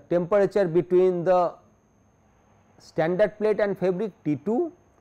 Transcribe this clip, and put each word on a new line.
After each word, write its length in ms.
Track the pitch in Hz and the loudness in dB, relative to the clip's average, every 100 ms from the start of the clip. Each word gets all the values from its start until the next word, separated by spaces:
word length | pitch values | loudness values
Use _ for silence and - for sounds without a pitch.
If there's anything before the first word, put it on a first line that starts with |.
| - | -2
temperature 580 | 175 175 208 190 208 185 | -2 0 0 2 0 0
between 560 | 170 170 180 185 180 | 0 2 2 2 0
the 300 | 170 180 170 - _ _ _ _ _ _ _ _ _ _ _ _ | 2 2 0 -6 _ _ _ _ _ _ _ _ _ _ _ _
standard 600 | - - 160 180 208 - | -10 -4 -2 0 -2 0
plate 220 | 208 208 | -2 0
and 180 | 202 190 | -2 -2
fabric 340 | 180 180 214 - | -4 -4 -8 -6
T 140 | 151 143 - | -6 -4 -2
two, 260 | 247 330 - _ _ | -2 -4 -8 _ _